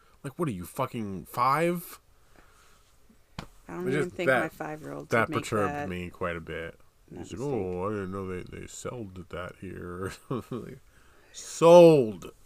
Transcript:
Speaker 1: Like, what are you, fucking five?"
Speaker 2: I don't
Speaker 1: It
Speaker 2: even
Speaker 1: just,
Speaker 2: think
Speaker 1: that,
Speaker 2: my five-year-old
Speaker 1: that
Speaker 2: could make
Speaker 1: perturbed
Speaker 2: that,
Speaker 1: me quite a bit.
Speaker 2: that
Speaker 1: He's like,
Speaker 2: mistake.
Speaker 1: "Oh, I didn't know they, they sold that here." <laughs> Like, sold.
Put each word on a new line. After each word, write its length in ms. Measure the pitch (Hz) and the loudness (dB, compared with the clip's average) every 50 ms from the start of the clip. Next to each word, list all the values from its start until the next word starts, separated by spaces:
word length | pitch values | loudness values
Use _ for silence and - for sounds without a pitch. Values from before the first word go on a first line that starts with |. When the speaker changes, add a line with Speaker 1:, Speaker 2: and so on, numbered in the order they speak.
| _ - _ _ - | _ -20 _ _ -14
Speaker 1:
Like, 100 | 143 - - | -12 -6 -4
what 80 | 175 156 | -4 -4
are 20 | 110 | -4
you, 120 | 90 87 | -6 -8
fucking 600 | - - - 135 127 - 127 110 101 95 92 80 | -8 -6 -6 -6 -4 -4 -6 -8 -6 -8 -8 -10
five?" 760 | - - - 123 131 135 151 165 175 175 175 170 - - - _ _ - - - - - - - - - - - - - - _ _ _ _ - - - _ _ _ _ - - - - - - - | -8 -2 0 2 2 4 4 2 2 0 -2 -6 -10 -16 -20 _ _ -20 -20 -20 -20 -20 -20 -20 -20 -20 -20 -20 -20 -20 -20 _ _ _ _ -20 -20 -20 _ _ _ _ -16 -16 -16 -18 -20 -18 -14
Speaker 2:
I 40 | 180 | -10
don't 120 | 170 180 - | -6 -4 -2
Speaker 1:
It 40 | |
Speaker 2:
even 120 | - 151 - | 0 0 -2
Speaker 1:
just, 100 | 180 - | -2 -4
Speaker 2:
think 120 | - 185 135 | -2 0 2
Speaker 1:
that, 140 | 131 120 | 2 2
Speaker 2:
my 80 | - 160 | 2 -2
five-year-old 600 | - - 160 151 156 156 156 143 143 143 143 147 | -4 -8 -10 -10 -10 -12 -12 -12 -12 -12 -6 -2
Speaker 1:
that 180 | - 117 110 - | 0 2 2 2
Speaker 2:
could 80 | - | 0
make 80 | 117 104 | -4 -4
Speaker 1:
perturbed 300 | - - 107 104 95 143 | -2 -2 0 0 0 -2
Speaker 2:
that, 160 | 143 143 92 | -4 -6 -6
Speaker 1:
me 200 | 90 90 87 87 | -6 -6 -8 -10
quite 260 | - - 95 87 85 82 | -8 -6 -6 -4 -4 -6
a 40 | |
bit. 380 | 82 80 80 82 82 82 - - - - _ _ _ - | -8 -8 -8 -8 -8 -10 -12 -16 -20 -20 _ _ _ -18
Speaker 2:
that 80 | - 90 | -16 -14
Speaker 1:
He's 140 | 85 85 87 | -14 -12 -10
like, 60 | 90 | -8
Speaker 2:
mistake. 120 | 120 147 139 | -6 -4 -2
Speaker 1:
"Oh, 340 | 113 95 92 90 90 92 101 | -2 -2 -4 -4 -4 -4 -4
I 20 | |
didn't 200 | 107 104 98 92 | -4 -4 -6 -6
know 160 | 95 98 98 92 | -6 -8 -8 -8
they, 320 | 92 90 - - 95 92 | -8 -10 -10 -12 -14 -14
they 60 | 95 | -14
sold 600 | 95 - - - 110 120 123 113 98 92 92 87 - | -14 -14 -12 -12 -10 -10 -10 -12 -12 -14 -16 -16 -12
that 240 | - - 90 87 - - | -12 -10 -10 -12 -12 -14
here." 520 | - 95 92 92 92 90 87 90 95 92 - - - - | -14 -14 -12 -12 -12 -12 -8 -8 -8 -8 -8 -10 -10 -8
<laughs> 120 | 139 127 - - | -6 -6 -6 -8
Like, 300 | - 117 - - - 139 - - - - - - - - - - - | -10 -10 -10 -12 -16 -18 -20 -20 -20 -20 -20 -20 -20 -20 -20 -20 -20
sold. 1000 | - - - - - 156 170 170 175 175 165 160 147 127 107 104 87 - - - - - | -18 -16 -12 -2 4 8 10 12 12 12 12 10 8 4 2 -2 -8 -12 -16 -16 -18 -20